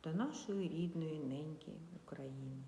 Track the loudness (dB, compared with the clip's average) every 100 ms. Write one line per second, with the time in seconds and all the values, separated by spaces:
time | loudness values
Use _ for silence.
0 | 2 4 4 0 0 4 4 4 2 2
1 | 2 2 0 0 -2 -4 -8 -10 -10 -12
2 | -10 -6 -4 -4 -4 -4